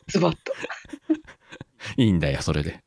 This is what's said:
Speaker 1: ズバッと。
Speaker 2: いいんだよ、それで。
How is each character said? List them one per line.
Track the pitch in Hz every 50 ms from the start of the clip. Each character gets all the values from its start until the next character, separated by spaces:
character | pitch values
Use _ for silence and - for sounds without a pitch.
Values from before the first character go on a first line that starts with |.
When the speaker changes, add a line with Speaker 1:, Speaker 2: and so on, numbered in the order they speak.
| _ -
Speaker 1:
ズ | - 190
バ | 170 170
ッ | 151 - -
と。 | - 269 - - - - - - - - 277 _ - 311 311 - - - _ _ - - - - _ _ - - - - -
Speaker 2:
い | 123 110
い |
ん | 92 85
だ | 76 71
よ、 | 69 71
そ | - -
れ | 76 73 73
で。 | 85 - - _